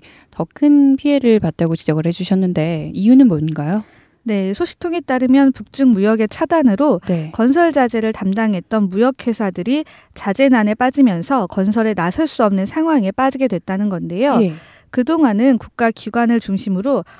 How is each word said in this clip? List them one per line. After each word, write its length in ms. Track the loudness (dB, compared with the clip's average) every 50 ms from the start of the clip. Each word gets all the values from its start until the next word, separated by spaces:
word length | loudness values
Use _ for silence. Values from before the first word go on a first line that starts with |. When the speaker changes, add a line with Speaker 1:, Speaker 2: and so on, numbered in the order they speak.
| -8 -12 -20 -20 _ _
Speaker 1:
더 140 | _ -8 -8 -8 -4
큰 420 | 0 2 4 6 6 6 4 2
피해를 440 | 2 0 0 0 2 2 2 2 2
봤다고 360 | 0 -2 -2 -2 -2 -2 -2
지적을 300 | -2 -2 -2 -2 0 -2
해주셨는데 840 | -2 -4 -4 -2 -2 0 0 0 0 -2 -2 -2 -2 -4 -6 -8 -8 -6
이유는 340 | 0 2 6 6 6 6
뭔가요? 560 | 6 4 0 -2 -2 -4 -4 -4 -4 -4 -4 -6 _ _ _ _ _ _ _ -6
Speaker 2:
네, 300 | -4 -4 -2 -2 -4 -4
소식통에 480 | -4 -6 -6 -6 -8 -8 -6 -6 -6
따르면 500 | -4 -4 -2 0 2 2 4 4 4 4
북중 380 | 2 -2 -8 -12 -4 0 2 2
무역의 400 | 2 2 2 2 2 0 -2 -2
차단으로 720 | -4 -4 -2 0 2 2 2 2 2 2 2 2 2 0 -2
Speaker 1:
네. 240 | -4 -4 -4 -4 -6 -2
Speaker 2:
건설 400 | 0 2 2 4 4 2 2 2
자재를 400 | 0 0 0 -2 -2 -4 -4 -4
담당했던 760 | -4 -4 -4 -2 -2 -2 -2 -2 -4 -4 -4 -2 -2 -2 0
무역회사들이 920 | 0 0 0 0 -2 -4 -4 -6 -4 -4 -4 -6 -6 -6 -4 -4 -4 -4 -4 -8 -14 -20 _ _ -18
자재난에 640 | -8 -6 -4 0 2 2 4 4 4 2 0 0
빠지면서 720 | 0 -2 0 2 2 2 2 2 0 -2 -2 -2 -2 -2
건설에 460 | -2 -2 -2 -2 0 0 0 0 0 -2
나설 340 | -2 -2 -2 -2 -2 -4
수 180 | -2 -2 0 0
없는 200 | 0 0 -2 -4
상황에 460 | -4 -4 -2 0 0 2 0 0 -2
빠지게 380 | -2 -2 -2 -2 0 -2 -2 -2
됐다는 400 | -2 -4 -6 -6 -4 -4 -4 -4
건데요. 480 | -4 -6 -6 -6 -4 -2 0 2 2 2
Speaker 1:
예. 120 | 2 0 -2 -6 -14 -20 -20 _ _ _
Speaker 2:
그동안은 680 | -4 -4 -2 0 0 0 0 0 2 2 2 2 2
국가 340 | 0 -2 -8 _ -2 -2 -2
기관을 480 | -2 -4 -8 -6 -4 -2 0 0 0 0
중심으로 640 | -2 -4 -6 -6 -4 -4 -4 -4 -2 -2 -2 -2 -4 -8 -14 -20